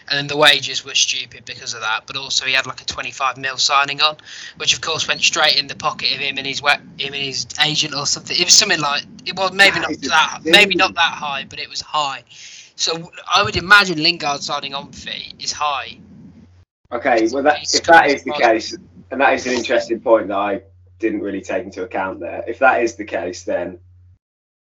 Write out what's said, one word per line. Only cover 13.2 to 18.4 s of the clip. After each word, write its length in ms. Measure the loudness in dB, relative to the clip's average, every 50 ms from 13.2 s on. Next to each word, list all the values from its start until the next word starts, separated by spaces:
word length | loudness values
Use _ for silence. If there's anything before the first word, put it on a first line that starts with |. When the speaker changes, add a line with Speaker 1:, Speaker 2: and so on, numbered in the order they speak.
| -4 0
Speaker 1:
I 120 | 2 2 2
would 100 | 2 -2
imagine 480 | -4 4 6 6 6 6 4 0 0
Lingard's 440 | 0 0 0 0 -4 -4 -4 -4 -4
signing 280 | -6 -6 -6 -6 -8 -10
on 160 | -10 -10 -12
fee 420 | -16 -16 -12 -12 -10 -12 -12 -16 -18 -10
is 140 | -10 -8
high. 440 | -4 -2 -2 -2 -2 -4 -6 -10 -14 -20 -20 -20 -20 -20 -20 -20 -20 -20 -20 -20 _ -20 _ _ _ _ _ _
Speaker 2:
Okay, 380 | -10 -2 0 2 4 4 2 2
well, 140 | 0 2 4
that, 180 | 4 2 2
Speaker 1:
It's 140 | -2 -2 -2
Speaker 2:
if 80 | 0 6
that 220 | 8 8 10 10 8
is 160 | 2 0 -2
the 80 | -4
Speaker 1:
surprising. 100 | 0 4